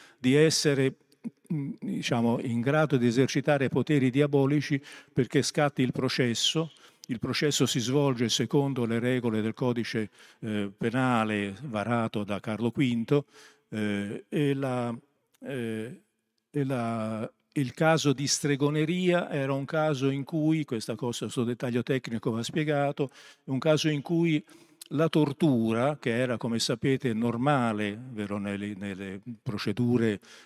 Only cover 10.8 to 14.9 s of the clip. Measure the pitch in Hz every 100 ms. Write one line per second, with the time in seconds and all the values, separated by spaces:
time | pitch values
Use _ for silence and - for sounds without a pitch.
10.8 | 120 123 127 117 110 107 101 98 143 107
11.8 | 104 120 113 107 101 98 - 107 117 -
12.8 | 131 117 110 143 - - - _ _ 107
13.8 | 104 101 101 117 - 175 143 139 135 123
14.8 | 120